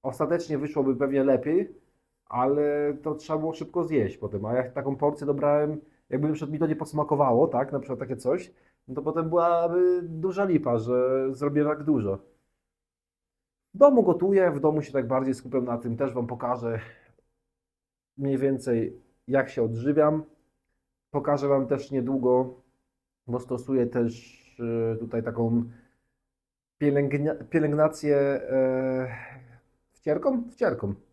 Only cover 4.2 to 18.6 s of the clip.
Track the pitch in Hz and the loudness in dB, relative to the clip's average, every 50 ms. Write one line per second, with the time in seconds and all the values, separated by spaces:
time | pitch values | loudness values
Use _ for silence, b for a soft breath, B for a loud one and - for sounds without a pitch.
4.2 | - 98 98 98 101 107 120 127 127 127 - 143 127 139 139 - 147 147 147 - | -10 -8 -6 -6 -4 -2 0 -2 -2 -2 -6 -6 -4 -4 -2 0 0 0 0 0
5.2 | 143 139 143 - 139 147 147 147 151 151 156 151 b b b b b _ - 131 | -2 -2 -2 2 2 2 4 4 2 0 -4 -6 b b b b b _ -4 -2
6.2 | 147 156 151 156 156 139 156 151 165 156 156 151 160 - - 151 147 147 151 139 | 0 0 -2 -2 -4 -6 -2 -2 0 0 0 -4 -6 -6 -2 -2 0 0 2 2
7.2 | 143 131 120 120 156 - - 120 139 139 - 139 - - 131 107 135 120 131 120 | 4 4 4 4 4 2 2 -2 -2 -2 -4 -8 -6 -6 -8 -8 -6 -8 -10 -6
8.2 | - 127 147 180 180 - b b b b b b _ - 131 143 139 151 151 165 | -2 -2 -2 -2 -4 -10 b b b b b b _ -10 -10 -6 -6 -4 -2 -2
9.2 | 160 160 160 175 170 170 170 170 170 170 170 180 180 180 180 180 175 165 160 160 | -2 0 2 2 4 4 2 2 2 2 2 2 4 4 2 0 -2 -6 -8 -4
10.2 | 160 190 180 190 202 190 175 151 - 127 120 113 110 120 123 123 127 131 131 135 | -4 -4 -2 0 0 2 2 2 2 2 0 0 0 0 0 2 2 2 2 0
11.2 | 131 131 135 123 143 143 143 147 147 147 151 151 147 147 151 127 107 98 98 95 | 0 -2 -4 -2 -4 0 2 2 2 2 0 -2 0 0 0 2 2 -2 -4 -4
12.2 | - _ _ _ _ _ _ _ _ _ _ _ _ _ _ _ _ _ _ _ | -8 _ _ _ _ _ _ _ _ _ _ _ _ _ _ _ _ _ _ _
13.2 | _ _ _ _ _ _ _ _ _ _ _ 190 277 285 269 240 196 180 165 170 | _ _ _ _ _ _ _ _ _ _ _ 8 8 8 8 6 6 4 4 2
14.2 | 175 196 196 196 185 175 151 143 143 151 151 156 143 - - 139 127 117 131 131 | 2 2 4 4 4 4 2 2 2 2 2 2 -2 -2 -2 -2 -2 0 0 0
15.2 | 135 135 131 123 - 127 135 135 123 123 120 117 - 123 117 117 139 139 120 127 | 0 0 -2 -4 -6 -4 -2 -2 -2 -2 -4 -6 -4 -6 -4 -2 -2 -2 -2 -4
16.2 | 120 113 123 117 120 120 127 123 117 117 113 110 B B B B B B _ _ | -4 -4 -6 -6 -4 -4 -4 -4 -4 -4 -4 -4 B B B B B B _ _
17.2 | _ _ _ _ _ _ _ _ _ _ _ _ _ _ _ _ _ _ _ - | _ _ _ _ _ _ _ _ _ _ _ _ _ _ _ _ _ _ _ -6
18.2 | 139 139 135 127 135 135 135 127 | -2 -2 0 2 2 0 0 0